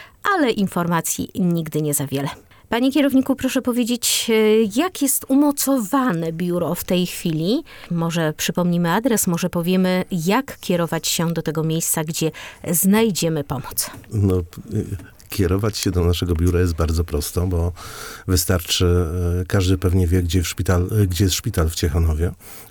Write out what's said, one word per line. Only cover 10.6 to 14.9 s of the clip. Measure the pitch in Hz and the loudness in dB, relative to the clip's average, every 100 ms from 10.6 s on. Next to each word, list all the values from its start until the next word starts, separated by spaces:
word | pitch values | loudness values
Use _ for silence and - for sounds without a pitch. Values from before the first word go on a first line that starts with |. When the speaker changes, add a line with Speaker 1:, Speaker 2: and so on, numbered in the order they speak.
| - 175 165 160 - | -2 -2 0 -2 -2
Speaker 1:
się | - 165 | -2 -2
do | 160 | -2
tego | 160 156 | -4 -2
miejsca, | 160 160 - - | 0 -2 -2 -2
gdzie | 156 160 160 - - - - | -4 -2 -4 -4 -14 -12 -4
znajdziemy | 170 190 214 226 165 165 160 | 0 4 4 4 0 -2 -2
pomoc. | 143 131 - - - - - | -4 -6 -6 -8 -8 -10 -6
Speaker 2:
No, | 113 101 92 | 0 2 2
y, | 85 - - 107 92 | -2 -10 -8 -6 -4